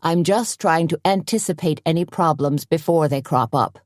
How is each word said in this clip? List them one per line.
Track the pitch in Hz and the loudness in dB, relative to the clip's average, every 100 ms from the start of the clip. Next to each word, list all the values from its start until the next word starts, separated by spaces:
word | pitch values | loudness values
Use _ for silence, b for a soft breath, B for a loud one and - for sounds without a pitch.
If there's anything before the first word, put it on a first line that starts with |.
I'm | 160 170 | 0 0
just | 170 202 233 - | 2 0 -2 -4
trying | 202 165 170 | 0 2 0
to | 165 | 0
anticipate | - 196 - 226 - 170 180 151 - | 0 0 0 -4 -4 -4 -2 -2 -2
any | 165 | -2
problems | 175 - 170 151 143 143 | -2 -2 0 2 0 -2
before | - 165 160 170 156 | -2 -4 2 2 2
they | 135 | -2
crop | 131 127 117 | 0 0 0
up. | 143 113 - | 2 0 -2